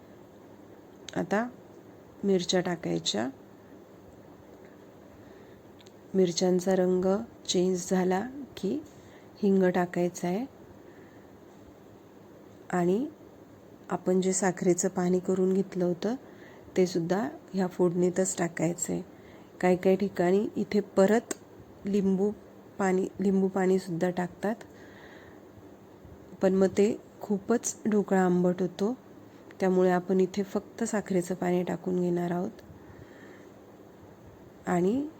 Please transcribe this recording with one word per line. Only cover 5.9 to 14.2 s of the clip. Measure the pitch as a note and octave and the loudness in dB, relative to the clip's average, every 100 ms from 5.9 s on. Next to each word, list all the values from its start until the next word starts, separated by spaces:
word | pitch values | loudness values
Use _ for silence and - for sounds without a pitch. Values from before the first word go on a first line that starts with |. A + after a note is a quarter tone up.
| - - | -20 -6
मिरच्यांचा | F#3+ F3+ E3 F#3 F3+ F3+ F#3+ | 0 2 2 2 2 2 2
रंग | F3+ F#3 F#3 G3 A#3 - - | 2 2 2 0 -2 -14 -4
चेंज | F#3 F3+ F#3 E3+ | 0 0 0 -2
झाला | F#3 F#3 F#3 A#3+ C4+ C4 - | 0 2 0 -4 -10 -14 -8
की | F#3+ C#4 D#4+ - - - - - | -6 -6 -8 -20 -20 -20 -20 -2
हिंग | G3+ G3 | 2 4
टाकायचं | F#3 F3+ F3 F3+ F3 F3 F3 | 4 2 -2 0 -2 -2 -4
आहे | F#3 C4+ - - - - - - - - - - - - - - - - - - - - - - | -4 -6 -12 -20 -20 -20 -20 -20 -20 -20 -20 -20 -20 -20 -20 -20 -20 -20 -20 -20 -20 -20 -20 -6
आणि | F3+ F3 G3 D4+ - - - - - - - - | -2 2 0 -2 -10 -20 -20 -20 -20 -20 -20 -8
आपण | F#3+ - F#3 | -6 0 0